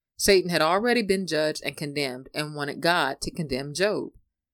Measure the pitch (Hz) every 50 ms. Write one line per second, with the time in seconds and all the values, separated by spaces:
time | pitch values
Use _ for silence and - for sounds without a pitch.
0 | _ _ _ - - 214 196 185 175 175 175 151 156 160 180 202 226 247 240 240
1 | 214 190 190 196 190 160 160 151 156 151 151 - - 143 139 - 160 143 143 147
2 | 143 131 123 127 135 - - 143 151 151 151 147 143 143 - - 160 165 175 170
3 | 143 135 139 - - - - - 160 131 131 127 139 143 143 156 190 214 190 143
4 | - - _ - _ _ _ _ _ _